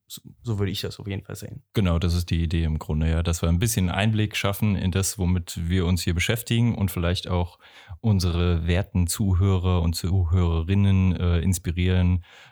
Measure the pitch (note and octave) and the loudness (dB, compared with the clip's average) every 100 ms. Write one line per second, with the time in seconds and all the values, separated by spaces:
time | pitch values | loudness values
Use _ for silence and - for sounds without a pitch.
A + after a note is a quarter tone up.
0 | - - - - A#2+ G#2 G2 G2+ F#2 - | -20 -20 -20 -14 -6 -2 -2 -4 -8 -10
1 | G2 G2 - G2+ - - _ - F#2 E2 | -8 -8 -8 -14 -14 -16 _ 0 2 2
2 | E2+ F2 E2+ E2 E2 E2 D#2+ D#2 - D2+ | 2 0 0 -2 0 0 0 -2 -2 0
3 | D#2+ D#2+ E2+ E2+ E2+ F2 A2+ G2 F2+ F#2+ | 0 0 0 0 0 2 0 0 0 0
4 | A2 G#2+ G#2 - G2+ G2 G#2 G2 F#2 F#2+ | 0 0 -2 -2 -2 0 0 2 0 0
5 | F#2 - F2 F2+ E2+ - E2+ F#2 F2 F#2 | -2 0 0 0 -2 -6 -2 0 2 0
6 | - F2 - A#2 - A#2 A#2+ - F#2+ - | 0 -2 0 -2 0 2 2 0 -2 0
7 | E2+ F2+ - F2+ F2 - - - - F#2+ | -2 -2 -2 -2 -2 -8 -20 -20 -20 -4
8 | A#2 G2 F2 E2+ F2 E2+ E2+ F2 G#2 F2+ | 0 2 2 0 2 0 0 0 0 -2
9 | E2+ - G2+ F2+ G2 F#2 F#2 F2+ E2+ E2 | -2 0 0 2 2 2 2 0 0 -2
10 | E2+ F#2+ E2 F#2 F2 E2 D#2+ G2 G2 F#2+ | -2 0 0 2 2 0 0 2 2 4
11 | F#2 D#2+ F2 F2 E2 F2 - E2+ F2+ F#2 | 2 2 0 0 0 -2 -4 -2 0 2
12 | F2+ F2+ - - - | 2 0 -2 -20 -20